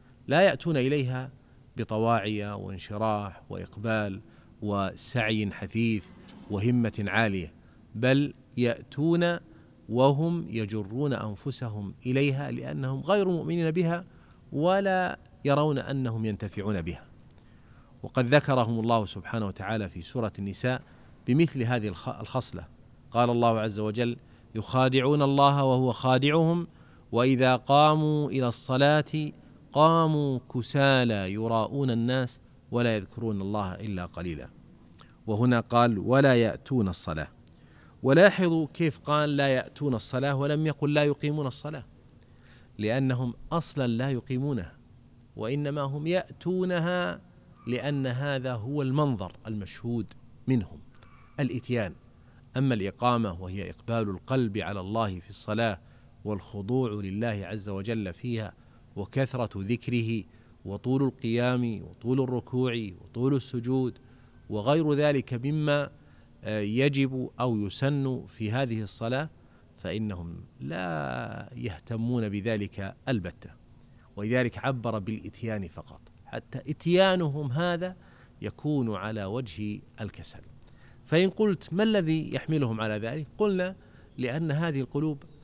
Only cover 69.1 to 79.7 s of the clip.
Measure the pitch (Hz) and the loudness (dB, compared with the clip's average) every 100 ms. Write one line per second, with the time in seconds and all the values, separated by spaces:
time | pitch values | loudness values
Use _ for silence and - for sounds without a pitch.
69.1 | 131 156 - - - - - 92 101 107 | -2 -4 -10 -20 -20 -20 -10 -6 -4 -4
70.1 | 87 85 85 87 - 135 170 180 156 139 | -4 -8 -12 -16 -12 -10 -6 -6 -4 -6
71.1 | 123 110 110 101 123 120 85 - 113 117 | -6 -8 -10 -12 -10 -8 -10 -8 -4 -2
72.1 | 123 107 101 107 110 101 - 95 - - | 0 -2 -2 -2 -2 -4 -6 -10 -8 -4
73.1 | 117 87 - - - - - - - - | -2 -4 -12 -20 -20 -20 -20 -20 -20 -20
74.1 | - 107 123 120 104 131 127 113 110 95 | -8 -2 0 0 -2 -4 -4 -4 -4 -6
75.1 | 107 - - 117 107 87 - - - - | -8 -10 -10 -6 -6 -8 -12 -18 -20 -20
76.1 | - - 113 - 135 - 151 170 180 190 | -20 -14 -12 -10 -12 -8 -6 2 4 4
77.1 | 185 156 143 143 139 175 175 180 180 - | 4 0 -4 -4 -2 -2 -2 -6 -10 -20
78.1 | - - - 104 - 147 143 113 98 104 | -20 -20 -12 -12 -6 -2 0 0 -2 -6
79.1 | 110 95 120 123 - 104 | -6 -4 -6 -8 -8 -6